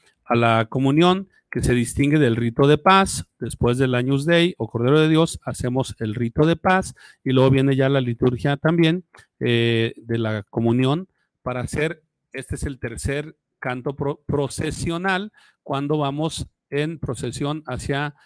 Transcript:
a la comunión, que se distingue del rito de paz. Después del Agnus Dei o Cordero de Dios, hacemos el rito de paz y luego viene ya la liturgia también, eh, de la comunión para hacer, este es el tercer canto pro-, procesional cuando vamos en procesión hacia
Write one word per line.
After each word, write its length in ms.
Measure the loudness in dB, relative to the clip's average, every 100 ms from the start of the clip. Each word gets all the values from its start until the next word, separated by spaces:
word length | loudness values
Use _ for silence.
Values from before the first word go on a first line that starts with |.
| _ _
a 140 | -2 2
la 300 | 4 2 0
comunión, 580 | 0 2 4 4 2 -4 _ -10
que 100 | -4
se 120 | 0
distingue 440 | 2 0 0 2 4
del 200 | 2 2
rito 280 | 0 2 4
de 120 | 4
paz. 480 | 4 4 4 -2 -10 -10
Después 380 | -10 -2 0 2
del 160 | 2
Agnus 320 | 0 0 0 2
Dei 300 | 2 2 0
o 120 | -6
Cordero 320 | -2 2 4
de 80 | 4
Dios, 320 | 4 2 -2
hacemos 540 | -10 -6 -4 -2 -4 -6
el 160 | -6 -4
rito 300 | -4 0 0
de 100 | 2
paz 400 | 2 0 0 -10 -20 _ 0
y 60 |
luego 180 | 4 6
viene 260 | 4 2 2
ya 140 | 2
la 100 | 2
liturgia 560 | 0 0 0 0 -2 0
también, 480 | 0 4 2 2 -4 -20 -20 -6
eh, 520 | 0 2 2 2 0 -4
de 200 | -6 -4
la 260 | -2 -4
comunión 680 | -6 -2 0 2 2 0 -4 _ _ _
para 180 | -10 -8
hacer, 440 | -6 -4 -4 -6 _ _ _
este 240 | -14 -10 -8
es 80 |
el 160 | -8 -8
tercer 560 | -10 -8 -6 -6 -8 -14 _ -12
canto 380 | -8 -6 -8 -6
pro-, 260 | -6 -6 -6
procesional 1080 | -4 -4 -4 -6 -6 -6 -4 -2 -4 -4 _ _ _
cuando 360 | -8 -4 -2 -2
vamos 500 | -2 -2 -4 -6 -12 _ -8
en 300 | -4 -4 -6
procesión 640 | -8 -6 -6 -6 -4 -6 -8
hacia 480 | -10 -4 -4 -4 -8